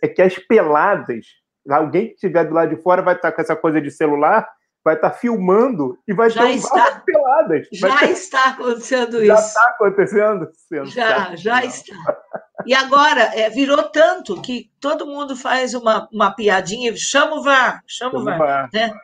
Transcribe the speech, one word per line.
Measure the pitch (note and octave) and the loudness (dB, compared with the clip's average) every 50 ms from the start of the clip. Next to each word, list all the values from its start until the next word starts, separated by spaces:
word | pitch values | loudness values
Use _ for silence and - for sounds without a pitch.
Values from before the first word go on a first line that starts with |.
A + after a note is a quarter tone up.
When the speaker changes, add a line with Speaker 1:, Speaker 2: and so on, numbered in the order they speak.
Speaker 1:
é | - | -6
que | D3+ - - | -2 0 2
as | F3+ F#3+ F#3 | 2 2 0
peladas, | - - - A#3 G#3+ F3+ D#3 D3 D3 E3 G3 G3+ E3 A#2+ B2+ B2 A2 - _ _ _ _ _ _ _ _ C3 | -2 -2 2 2 4 4 4 2 2 2 2 0 -2 -4 -6 -8 -10 -12 _ _ _ _ _ _ _ _ -2
alguém | C#3+ D3+ D#3+ D3 C3 F3+ A3 A3 | 0 0 0 0 -2 -2 -2 -4
que | - | -6
estiver | _ - F#3 D3+ E3+ E3 | _ -4 -2 0 0 0
do | D3+ D#3 | 0 0
lado | E3 E3 D#3 D#3 | 0 0 0 -2
de | D3+ | -2
fora | - F3+ F3+ F3+ | 0 0 0 2
vai | F3+ F3+ F3+ F3+ | 2 0 -2 0
tá | - G#3+ | -2 -4
com | - - | -4 -4
essa | D3+ - D#3+ | -4 -4 -4
coisa | D#3 - E3 D3+ D#3 | -2 -2 0 0 -2
de | D3 C#3 | -2 -4
celular, | - - E3 D3+ D3 C#3+ D3 E3 G3+ A3 - - - _ _ _ _ _ - | -4 -2 -2 0 0 2 2 2 2 2 0 -4 -10 _ _ _ _ _ -2
vai | B2 D#3+ D#3+ | 0 0 2
tá | - E3+ | 0 -2
filmando | D3+ - - A#3+ A#3 G#3 F#3 F3+ F#3 G#3+ B3 C4+ B3 E3 C#3+ B2+ - - _ | -2 -2 -4 -4 -2 0 0 2 4 4 2 2 0 -2 -4 -6 -6 -8 _
e | - | -4
vai | G3 F3+ A3+ A#3 | 0 2 2 2
Speaker 2:
Já | A3+ A3 | 2 2
Speaker 1:
ter | A#3 B3+ | 2 2
um | |
Speaker 2:
está. | C4+ A#3+ - - F#4 | 2 -2 -2 0 2
Speaker 1:
var | F#4 - - | 2 2 2
das | - - - | 0 -2 -2
peladas. | - D#4+ D4+ C#4+ B3+ C4 D#4+ D#4 - D#3+ C3+ - - | 0 0 2 2 2 2 2 2 2 0 -2 -4 -6
Speaker 2:
Já | A3+ F3 F#3 F#3+ | -4 -2 0 2
Speaker 1:
Vai | B3+ C#4+ - | 2 2 2
ter | - | 2
Speaker 2:
está | F4+ - - - - C4 C4 B3+ | 0 -2 -6 -4 0 0 2 2
acontecendo | - - B3+ B3 A#3 A3+ A#3 - C4 B3+ A#3+ A3+ A#3 A#3 G#3+ | 0 -2 -4 -4 -4 -4 -4 -4 -2 -2 -2 -2 0 2 4
Speaker 1:
Já | G#3 G#3+ | 6 6
Speaker 2:
isso. | G#3+ G#3+ - - | 6 4 2 2
Speaker 1:
tá | G#3+ A3+ A#3+ | 2 2 2
acontecendo? | A#3+ - G#3+ G3+ G3 G3+ F3+ - G3+ G#3 G#3 G#3+ G#3+ F#3+ D#3 D3 - _ _ - E3+ D3 C#3 | 2 2 0 2 2 2 0 2 2 2 2 2 0 -2 -6 -10 -14 _ _ -10 -10 -10 -8
Speaker 2:
Já, | C#3 C#3 B3 A#3 A3 - - G3 F3 - | -8 -6 -2 -2 0 0 0 -2 -4 -8
já | E3 D#3+ G#3+ B3 B3+ | -6 -4 -2 0 0
Speaker 1:
Sensacional. | B3 | -2
Speaker 2:
está. | B3+ - - - - - E3+ D#3+ - - - - _ - - - _ _ - - | -4 -8 -14 -18 -20 -18 -10 -6 -6 -6 -6 -10 _ -16 -16 -16 _ _ -12 -4
E | A3+ B3+ | 0 0
agora, | C4 C4+ B3+ C4+ C#4+ C#4+ D4+ D4 B3+ A3 G#3+ - | 0 2 2 4 4 4 4 4 2 2 2 0
é, | A3+ A3 A3 | 0 -2 -2
virou | - B3+ C#4 C4+ C#4 D4+ D4+ | 0 0 0 2 2 2 0
tanto | - - D4+ D#4 F4 F4+ F#4+ C#4 - F#3+ E3+ | 0 2 4 4 4 4 0 -6 -10 -10 -10
que | - - B3 A#3 G#3 _ _ _ | -8 -10 -10 -10 -12 _ _ _
todo | - C#4 D#4 D4+ D#4+ | -6 -4 -4 -4 -6
mundo | D4 C#4+ C#4+ C#4+ C4+ C4+ | -10 -10 -10 -10 -10 -10
faz | A#3+ - C4 B3 C4 B3+ B3 | -8 -4 -2 -2 -2 -2 -2
uma, | A3 B3 A#3 A3+ A3 G3+ - - | -4 -2 0 0 0 0 -2 -6
uma | - G#3 G#3+ G3 | -2 -2 -2 -2
piadinha | G3 - G#3+ G3+ F#3 F#3+ F3+ D#3+ G#3 A#3+ B3 A#3 | -2 -2 0 0 0 0 0 -4 -6 -6 -4 -6
e | G3+ | -6
chama | E3+ - - - C#4 D4+ D4+ D#4 | -6 -6 -2 0 0 0 0 -2
o | C#4+ | -2
var, | B3 C#4+ C#4 C4 B3 A3 E3+ - - | 0 2 2 2 2 0 -2 -6 -10
chama | - - - A#3 B3+ C4 | -16 -12 -10 -8 -8 -6
o | B3+ | -6
Speaker 1:
Chama | |
o | - | -4
Speaker 2:
var, | - F3 D#3+ | -4 -2 0
Speaker 1:
var. | D#3 C#3+ C#3 C#3 C3+ B2 | 0 0 0 -2 -4 -4
Speaker 2:
né? | - G#3+ A#3 A3 G#3+ - | -4 -4 -4 -4 -6 -10